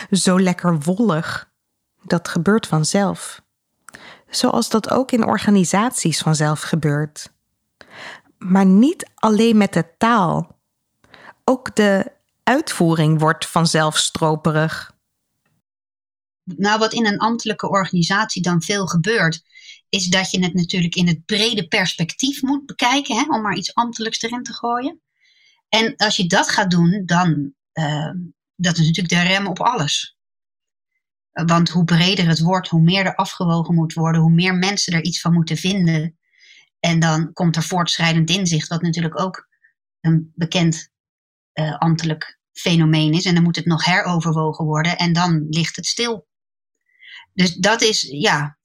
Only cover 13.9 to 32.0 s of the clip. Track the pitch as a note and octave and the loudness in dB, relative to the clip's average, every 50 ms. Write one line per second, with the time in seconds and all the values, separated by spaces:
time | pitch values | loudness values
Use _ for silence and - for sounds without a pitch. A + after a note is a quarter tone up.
13.9 | D3+ - - - - - E3 D#3 D#3 D#3 - E3+ D3+ D#3 D#3 D#3+ - - - - | 0 -2 -4 -4 -2 -2 -2 0 0 0 0 0 0 0 0 -2 -4 -8 -12 -16
14.9 | _ _ _ _ _ _ _ _ _ _ _ _ _ _ _ _ _ _ _ _ | _ _ _ _ _ _ _ _ _ _ _ _ _ _ _ _ _ _ _ _
15.9 | _ _ _ _ _ _ _ _ _ _ - F#3 E3 C#3 G3 G#3 G#3+ G#3+ A3 A3 | _ _ _ _ _ _ _ _ _ _ -18 -12 -6 0 0 2 2 2 2 0
16.9 | A3 A#3 A#3 G#3 G3+ - - A3+ A#3 A#3 - A3 G#3 - - D#3+ F3 G3 F#3 - | 0 0 0 0 0 0 0 0 -2 -2 -4 -4 -6 -4 -4 -2 0 0 0 0
17.9 | - F3 E3 D#3+ G3 G3+ A3 - - F#3+ E3+ F3+ F3 E3 E3 - G#3 G3+ F#3+ E3+ | 0 0 0 2 0 0 -2 -2 -4 -4 -2 0 0 0 0 0 -2 -2 -2 0
18.9 | F3 E3+ D#3+ G3+ A#3 G#3+ F3 D#3+ D#3+ - _ _ _ - - - - _ _ - | 0 0 0 2 2 2 2 0 -2 -4 _ _ _ -20 -20 -20 -20 _ _ -4
19.9 | - G3 F#3+ F3+ F#3 F#3+ F#3 - - F#3+ F#3 F#3 E3 F#3 E3+ F3 - F#3 E3+ E3+ | -4 -2 0 0 0 0 0 0 -2 -2 0 0 0 -2 -2 -2 -2 -2 -2 -2
20.9 | - F3+ F3 F3 E3 D#3 - - G#3+ G3 G#3+ A#3+ A#3+ G3+ F3 - - G#3 F#3 F3 | 0 0 0 0 0 -2 -4 -4 -2 0 0 0 -2 -4 -4 -2 -2 -2 0 -2
21.9 | - - E3 E3 - - - C4 C#4 - - B3+ C#4+ C#4+ C#4+ - - - B3+ A#3+ | -2 -4 -6 -6 -4 -6 -4 -4 -4 -4 -2 -2 -2 -4 -6 -8 -4 0 0 2
22.9 | C4 C#4+ C#4 C#4 A#3 A3+ C#4+ D4+ - A3+ G#3+ G#3 F#3+ F#3+ F#3+ - - - A#3+ A#3+ | 2 0 -2 -2 -2 -2 -2 -2 -2 -2 -2 -2 -4 -4 -6 -6 -4 -4 -4 -4
23.9 | A#3 - A3 A3 A3 - - A3+ A#3+ B3 B3 - - - - A#3+ A#3+ A#3+ B3+ D4+ | -4 -8 -8 -6 -6 -6 -8 -6 -8 -8 -10 -12 -12 -8 -6 -4 -4 -4 -4 -8
24.9 | E4 _ _ _ _ _ _ _ _ _ _ _ _ _ _ - - A3+ A3+ A3+ | -10 _ _ _ _ _ _ _ _ _ _ _ _ _ _ -2 0 0 0 0
25.9 | C#4 - G#3 G#3+ - - F#3+ E3+ F#3+ A3 D4+ D4 - - G#3 F#3 F3 F3 E3+ E3+ | -2 -2 -2 -2 0 -2 -2 0 2 0 0 0 0 -2 0 2 2 4 4 2
26.9 | F#3+ G#3+ F#3 E3+ F3 F3 F3+ E3+ D3+ C#3+ C#3+ C#3 - _ _ _ - E3+ D#3 C#3+ | 2 0 -2 0 0 2 2 2 0 -2 -4 -8 -10 _ _ _ -8 -6 -4 -4
27.9 | D3+ D3 D#3 D3+ - F3+ F3+ E3 - _ _ _ _ - F3 F3 E3+ E3+ D#3+ D#3 | -4 -4 -6 -6 -8 -10 -12 -12 -16 _ _ _ _ -4 -2 0 2 2 2 2
28.9 | E3 - F#3 E3 F#3 F3 F3 F3+ F#3+ G3 G3+ F#3+ F3+ - F3+ A3 B3+ A3 C#3+ D3 | 2 0 -2 -2 0 0 2 2 0 0 -2 -4 -4 -2 -2 -2 0 0 -2 -2
29.9 | - - - - _ _ _ _ _ _ _ _ _ _ _ _ _ _ _ _ | -4 -6 -8 -10 _ _ _ _ _ _ _ _ _ _ _ _ _ _ _ _
30.9 | _ _ _ _ _ _ _ _ - - E3 E3+ E3+ E3+ F3 - - F3+ E3+ E3 | _ _ _ _ _ _ _ _ -6 -2 0 2 4 4 4 2 2 2 2 4
31.9 | F3 E3 | 4 4